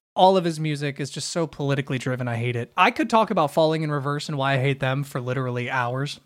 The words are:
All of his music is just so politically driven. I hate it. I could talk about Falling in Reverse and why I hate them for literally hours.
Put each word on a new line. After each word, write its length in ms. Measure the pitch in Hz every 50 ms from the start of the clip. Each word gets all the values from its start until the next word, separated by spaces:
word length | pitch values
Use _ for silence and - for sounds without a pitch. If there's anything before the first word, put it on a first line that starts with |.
| _ _ _
All 240 | - 185 190 190 190
of 60 | 165
his 120 | 170 160 151
music 400 | 156 156 147 139 143 143 139 -
is 120 | 147 135
just 180 | - 156 - -
so 180 | - 175 165
politically 520 | 147 - - 147 139 139 139 143 - 143 123
driven. 300 | - 135 127 123 127 120
I 80 | 117
hate 200 | 113 117 123 120
it. 160 | 117 120 - _ -
I 120 | 180 226
could 200 | - - 302 -
talk 200 | 233 220 214 175
about 220 | 208 185 156 139 -
Falling 300 | 175 160 156 160 160 160
in 80 | 151 147
Reverse 380 | 143 131 143 143 147 - -
and 80 | 156 135
why 160 | 135 135 139
I 40 | 135
hate 220 | 127 139 135 135
them 240 | 135 131 131 139 143
for 160 | 139 - 143
literally 480 | 120 123 127 135 131 127 123 123 120 127
hours. 500 | 131 131 120 120 127 131 139 143 - - -